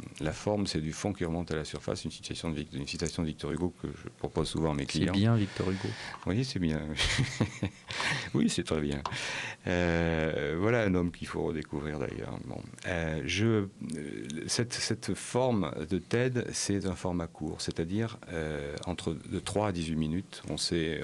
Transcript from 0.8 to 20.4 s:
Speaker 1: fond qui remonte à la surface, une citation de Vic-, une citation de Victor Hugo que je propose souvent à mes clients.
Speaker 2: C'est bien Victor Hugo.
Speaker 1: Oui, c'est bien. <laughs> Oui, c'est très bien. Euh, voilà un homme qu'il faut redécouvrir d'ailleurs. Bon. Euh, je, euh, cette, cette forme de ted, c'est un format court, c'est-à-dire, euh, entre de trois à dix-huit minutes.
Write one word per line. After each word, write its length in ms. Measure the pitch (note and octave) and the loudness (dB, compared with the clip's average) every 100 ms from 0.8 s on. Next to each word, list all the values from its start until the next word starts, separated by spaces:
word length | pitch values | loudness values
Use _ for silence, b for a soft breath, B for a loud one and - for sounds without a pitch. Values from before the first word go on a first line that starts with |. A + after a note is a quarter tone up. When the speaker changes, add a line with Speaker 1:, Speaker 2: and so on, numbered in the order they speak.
| D#2 | -2
Speaker 1:
fond 180 | D2+ G#2+ | -2 -2
qui 140 | F#2 F2 | 0 0
remonte 240 | E2 E2+ | 0 0
à 60 | D#2 | -2
la 100 | D2+ | -4
surface, 400 | D2 - G#2 D#2+ | -6 -4 -4 -4
une 60 | |
citation 400 | - - - E2 | -8 -8 -4 -2
de 40 | D2 | -2
Vic-, 160 | D2+ | -4
une 140 | C2+ C#2+ | -6 -6
citation 380 | E2+ D#2+ - | -4 -2 0
de 40 | D#2+ | -2
Victor 240 | D2+ D2 | -2 -4
Hugo 220 | D#2 F2 - | 0 -2 -2
que 60 | D2 | -8
je 200 | C#2 - - | -8 -12 -8
propose 280 | - E2+ D2+ | -2 0 0
souvent 260 | E2+ D#2 | 2 2
à 20 | D2 | 2
mes 100 | C2+ | 0
clients. 260 | D#2 F#2 | 2 2
Speaker 2:
C'est 80 | G2 | 4
bien 160 | A2 A#2 | 6 4
Victor 360 | G2 - F#2 | 2 0 0
Hugo. 160 | F#2+ G2+ A2 B B F#2 | 0 -2 -6 B B -2
Speaker 1:
Oui, 180 | G#2 C3 | 0 0
c'est 140 | G2 | 0
bien. 220 | E2+ D#2 | 2 2
<laughs> 1500 | D2+ D2 - - C3 - A#3 - G2 - - - - C3 - | -2 0 2 2 2 2 0 0 -4 -4 -10 -4 0 0 0
Oui, 140 | - A#3 | 2 4
c'est 160 | - | 2
très 160 | - D#2+ | 0 2
bien. 220 | D2 C#2 - B B B B B F#2 | 2 0 -2 B B B B B 0
Euh, 880 | F2+ F2 E2+ E2 E2 D#2 - D2 E2 | 4 6 6 4 4 2 2 0 2
voilà 260 | G#2 A#2+ | 4 6
un 100 | G#2 | 6
homme 180 | F2+ F2 | 4 4
qu'il 160 | - D#2 | 0 -4
faut 160 | E2 | 0
redécouvrir 560 | E2 D#2+ D2+ C#2+ D2+ D2 | 0 0 -2 -2 -2 -2
d'ailleurs. 400 | B1 - G#1+ - - | -2 -2 -6 -6 -6
Bon. 160 | - - - - | -8 -10 -10 -4
Euh, 360 | F2 D#2+ D#2 D#2+ | 0 0 0 0
je, 200 | F2+ A2+ | 2 4
euh, 220 | A2 G2 - - D#2+ D2+ G#1 A#1+ D2+ - | 4 2 -4 -8 -6 -6 -8 -6 -6 -2
cette, 260 | - A#2+ | 0 0
cette 420 | - - A2 - F#2 | -2 -2 -2 -2 -4
forme 560 | - B2 B2+ A2 D#2+ - D#2+ | 0 2 4 4 2 -2 0
de 80 | F#2 | -2
ted, 480 | - A#2 B2+ B2 - | 2 2 4 2 -2
c'est 320 | - - G2+ F#2 | -2 2 2 2
un 100 | F2 | 0
format 320 | F#2 F2 E2 | 0 0 -2
court, 320 | - D#2 E2+ | -4 -6 -4
c'est-à-dire, 600 | - F2 E2 G#2 A2+ - - | -4 -2 0 0 -2 -6 -6
euh, 440 | E2+ D#2 D2 C#2+ D2 - | -4 -2 -2 -4 -6 -4
entre 320 | E2 F2 D#2 - | -2 -2 -4 -4
de 100 | F#2 | -4
trois 300 | - G#2 G#2 | -2 2 2
à 20 | |
dix-huit 240 | F2 D#2+ D#2 | 2 0 2
minutes. 460 | D#2 E2+ - - | 2 0 -4 -12